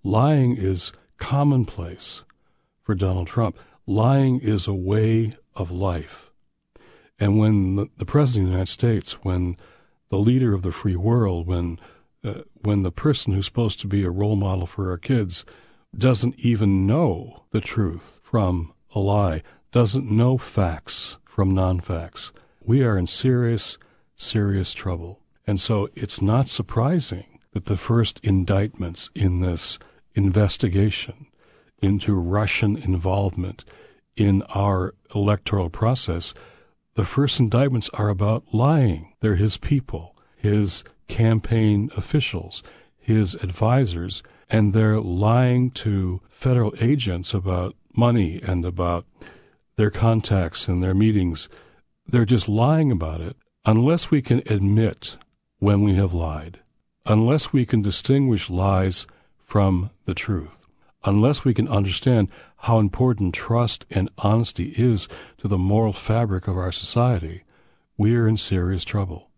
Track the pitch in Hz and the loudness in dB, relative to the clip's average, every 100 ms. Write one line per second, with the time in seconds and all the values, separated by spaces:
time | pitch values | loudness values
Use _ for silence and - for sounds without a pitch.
0 | 101 107 139 151 127 120 95 92 - - | 0 2 4 4 2 0 -2 -4 -8 -16
1 | _ _ - 139 143 131 107 - 85 80 | _ _ -4 0 2 2 0 -6 -12 -12
2 | - - _ _ _ _ _ _ - 95 | -12 -12 _ _ _ _ _ _ -4 -2
3 | 95 92 85 - 110 - - _ - 98 | 0 -2 -2 -2 -2 -4 -20 _ -4 0
4 | 117 139 135 127 107 107 98 95 92 107 | 4 4 2 0 0 -2 -2 -4 -2 0
5 | 110 113 113 - _ - 87 90 95 85 | 2 2 -2 -8 _ -10 -8 -4 -4 -4
6 | 80 - _ _ _ _ _ _ - - | -8 -20 _ _ _ _ _ _ -20 -20
7 | _ _ 101 104 110 104 92 98 107 - | _ _ 2 4 4 4 2 -2 -4 -8
8 | - 143 143 113 92 92 92 - 120 107 | -2 2 2 2 0 0 -4 -2 0 0
9 | - - 98 90 90 87 - _ _ _ | -4 -8 -4 -2 -4 -6 -16 _ _ _
10 | _ 98 107 127 123 98 92 - 104 90 | _ 0 2 2 2 0 -4 -4 -2 0
11 | 101 123 104 87 85 90 87 85 - _ | 2 2 2 -2 -2 -2 -4 -8 -16 _
12 | _ _ 113 92 - _ 104 101 95 - | _ _ -10 -10 -16 _ -2 0 0 -2
13 | 151 135 - 95 92 - 113 - 101 101 | -2 0 -2 -2 -2 -2 -4 -4 -4 -2
14 | 92 90 104 104 98 92 87 - 92 90 | -2 -2 0 0 0 -4 -6 -6 -6 -6
15 | - 127 98 - - - _ _ _ - | -2 -2 -2 -8 -14 -20 _ _ _ -2
16 | 131 110 117 - 120 113 101 95 95 135 | 0 2 0 0 0 2 2 2 2 2
17 | 156 85 - - _ 110 - - 95 82 | 2 -2 -8 -20 _ -6 -4 -2 -2 -4
18 | - _ _ 117 95 90 82 _ _ 107 | -14 _ _ 0 0 0 -4 _ _ -2
19 | 98 104 98 78 - _ _ 120 113 123 | 0 2 0 -2 -8 _ _ 2 2 0
20 | 131 107 123 127 - - 90 78 - - | 0 2 2 0 -2 -2 -2 -4 -8 -8
21 | - - _ - 95 95 92 92 - 85 | -8 -12 _ -2 0 2 2 -2 -4 -8
22 | 85 - - - _ _ 107 127 120 98 | -8 -14 -16 -18 _ _ 0 2 2 0
23 | 87 - 131 123 120 117 - - _ _ | -2 -2 0 0 0 -2 -6 -12 _ _
24 | _ _ - 110 101 95 90 - 95 85 | _ _ -4 0 0 0 -2 -6 -6 -6
25 | 85 - _ _ - 98 - 107 104 - | -10 -18 _ _ -4 -4 0 -2 -2 -8
26 | 107 - 95 117 131 - - 117 127 175 | -10 -2 0 0 0 -4 -4 -2 0 -2
27 | - 92 - _ _ 101 - 98 - 113 | -4 -10 -14 _ _ -10 -4 -6 0 0
28 | 110 - 107 95 90 98 110 - 90 85 | 0 -2 0 0 2 0 -2 -6 -10 -8
29 | - - 98 90 90 85 - - - _ | -12 -2 0 0 -2 -2 -6 -8 -12 _
30 | _ - 98 92 101 - 107 95 107 - | _ 0 2 2 0 0 0 2 0 -2
31 | - - - _ _ _ _ _ 98 101 | -10 -16 -20 _ _ _ _ _ 0 0
32 | - 95 87 101 104 - 104 101 - 92 | 0 0 0 0 0 0 0 0 -2 -2
33 | 90 98 98 90 92 101 - - - _ | 0 0 -2 -4 -8 -10 -20 -20 -20 _
34 | _ - 101 98 - 98 101 95 90 - | _ 0 2 2 0 -2 0 0 -4 -8
35 | _ 104 101 104 - 101 87 - 113 131 | _ -2 0 0 0 -2 -2 -2 -2 0
36 | - 85 - - - - _ _ _ - | -4 -4 -6 -12 -20 -20 _ _ _ -4
37 | 95 - 143 - 113 117 139 123 - - | -2 0 0 2 2 2 2 0 -4 -2
38 | 104 95 104 113 _ 110 135 160 120 78 | -2 0 0 0 _ 0 2 4 2 0
39 | 78 _ 110 92 107 - - 143 - 82 | -8 _ 0 2 2 0 -2 -2 -2 -12
40 | 85 _ _ _ 104 104 101 - - _ | -12 _ _ _ 0 2 0 -4 -12 _
41 | - - 110 110 - 113 107 104 107 - | -8 0 2 2 2 2 4 2 0 -6
42 | - 151 - 90 90 - - - _ _ | -2 -2 -2 -8 -10 -16 -18 -20 _ _
43 | - 110 98 - 92 87 110 131 117 85 | 0 0 0 -4 -8 -2 2 2 2 -2
44 | 90 - - _ _ 110 104 104 110 110 | -8 -10 -16 _ _ 2 4 4 2 2
45 | 90 87 104 120 127 123 127 - 110 98 | 0 0 2 4 4 2 0 -2 -2 -2
46 | 92 90 _ _ 131 123 104 - 117 143 | -2 -4 _ _ 0 2 2 0 0 2
47 | 110 87 92 101 92 90 90 - _ - | 0 -4 -4 -4 -2 -2 -4 -8 _ 2
48 | 120 120 85 82 - 90 87 90 87 85 | 4 4 0 -2 -4 -4 -4 -2 -2 -2
49 | - _ - - _ _ _ - 107 - | -6 _ -20 -20 _ _ _ -2 0 2
50 | 113 113 - 98 85 - - 90 92 95 | 2 2 0 0 0 -4 -2 0 2 2
51 | 110 101 90 80 - - - _ _ _ | 4 2 0 -4 -10 -18 -20 _ _ _
52 | - 123 110 120 101 104 123 160 147 98 | -2 0 4 2 2 2 2 4 2 0
53 | 82 80 85 - _ _ - 113 127 170 | -4 -6 -10 -14 _ _ 2 4 4 2
54 | - 147 131 120 - 107 98 107 110 - | 2 0 2 0 2 0 2 4 2 -2
55 | - - _ _ _ _ 101 101 104 95 | -16 -18 _ _ _ _ 2 4 4 4
56 | 95 85 82 76 80 87 _ _ _ _ | 2 -2 -4 -6 -12 -20 _ _ _ _
57 | - 107 113 151 - 139 120 113 101 - | 0 2 4 2 0 0 2 0 0 -4
58 | - 139 135 104 - 90 98 95 95 92 | 0 2 2 0 -2 -2 2 2 0 -4
59 | - _ _ _ _ 104 98 90 95 _ | -8 _ _ _ _ 2 4 2 -2 _
60 | - 90 - 92 76 - _ _ _ _ | -8 -6 -4 -6 -6 -18 _ _ _ _
61 | - 101 120 147 135 107 110 104 98 87 | 0 4 4 2 0 0 0 0 0 -2
62 | 131 120 98 - - _ - 113 104 - | 2 2 0 -4 -20 _ 0 2 2 2
63 | 127 104 95 - - 117 120 - - 95 | 0 2 -2 -4 -2 0 0 -4 -4 -2
64 | 95 - 101 113 113 - 87 - 123 107 | -2 -2 0 2 0 -4 -6 0 2 2
65 | - - - _ 98 98 92 107 110 95 | -2 -14 -20 _ -2 0 2 2 2 -2
66 | - 110 113 92 - 92 90 - - 120 | -2 0 0 -2 -2 -4 -4 -6 -4 0
67 | 123 107 80 85 _ _ _ _ _ - | 2 0 -4 -12 _ _ _ _ _ 0
68 | 107 117 110 110 - 95 90 95 - 104 | 2 4 2 0 0 -2 0 -2 -4 -4
69 | 92 80 - | -4 -8 -16